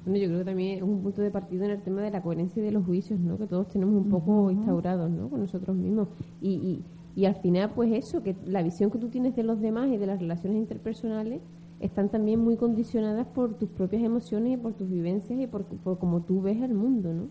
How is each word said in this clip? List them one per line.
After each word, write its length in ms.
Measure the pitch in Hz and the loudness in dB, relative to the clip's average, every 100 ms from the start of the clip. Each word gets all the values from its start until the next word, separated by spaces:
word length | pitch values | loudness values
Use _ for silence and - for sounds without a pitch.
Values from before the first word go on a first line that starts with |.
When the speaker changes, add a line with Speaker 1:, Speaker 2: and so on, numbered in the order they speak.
Speaker 1:
Bueno, 140 | 175 202 | 0 2
yo 80 | 190 | 2
creo 120 | 170 | 0
que 40 | |
también 320 | 180 190 185 196 | -2 -2 -2 0
es 40 | |
un 180 | 190 208 | 0 0
punto 220 | 196 196 | -2 0
de 80 | 208 | -2
partida 360 | 202 180 180 202 | -2 -4 -2 -2
en 40 | |
el 100 | 202 | -2
tema 180 | 185 190 | -2 -4
de 80 | 208 | -2
la 100 | 202 | -4
coherencia 400 | 175 165 180 226 | -2 -2 -2 -2
de 120 | 214 | 0
los 120 | 208 | 0
juicios, 360 | 180 180 - 208 | 2 0 0 -2
¿no? 180 | 175 190 | 0 -2
Que 80 | 208 | -2
todos 220 | 175 185 | -2 0
tenemos 260 | - 190 | 0 4
un 160 | 208 202 | 4 4
poco 220 | 190 165 208 | 2 4 4
Speaker 2:
Ujú. 80 | 196 | 4
Speaker 1:
instaurados, 580 | 190 220 175 175 185 165 | 2 2 2 2 0 0
¿no? 200 | 170 220 | -2 -2
Con 100 | 277 | -4
nosotros 360 | 196 180 190 190 | -4 -4 -2 -2
mismos. 320 | 185 214 202 - - - | 0 0 0 -6 -14 -6
Y, 80 | 190 | -2
y, 320 | 180 185 165 - - - | 0 -2 -4 -6 -16 -10
y 120 | - 190 | 2 2
al 100 | - | 4
final, 340 | 185 180 214 233 | 4 4 2 2
pues 160 | 233 | 2
eso, 320 | 220 - 339 | 2 0 -4
que 100 | 196 185 | -2 -4
la 180 | - 190 | -2 0
visión 260 | 165 170 208 | 0 2 2
que 80 | 226 | 2
tú 100 | 233 | -4
tienes 280 | 247 254 240 | 0 0 0
de 80 | |
los 160 | 226 226 | 0 0
demás 260 | 220 220 269 | 0 2 2
y 80 | 226 | 2
de 80 | 196 | 0
las 100 | 196 | -2
relaciones 400 | 170 170 190 214 | -2 -2 0 0
interpersonales 840 | 220 - 220 220 233 220 220 277 - - - - | -2 -6 -6 -6 -4 -4 -4 -6 -10 -20 -20 -6
están 280 | 196 - 196 | -4 0 2
también 340 | 220 214 226 | 2 2 4
muy 140 | 233 226 | 4 4
condicionadas 720 | 240 220 233 233 214 214 254 | 2 2 0 0 0 0 -2
por 260 | - 247 | -2 -2
tus 140 | 214 202 | 0 -4
propias 340 | - 185 208 | -2 0 2
emociones 520 | 226 240 - 214 233 | 2 0 0 0 0
y 20 | 254 | 0
por 180 | 233 | -4
tus 160 | 208 190 | -4 -2
vivencias 480 | 180 170 202 185 247 | 0 0 -2 -2 -4
y 80 | 254 | -4
por, 160 | 208 | -4
por 340 | 180 190 185 180 | -6 -6 -4 0
cómo 200 | 180 170 | 2 2
tú 200 | 170 190 | 2 2
ves 180 | 190 220 | 2 0
el 140 | 254 | 2
mundo, 400 | 208 233 247 180 | 2 4 2 0
¿no? 80 | 165 240 | -2 -6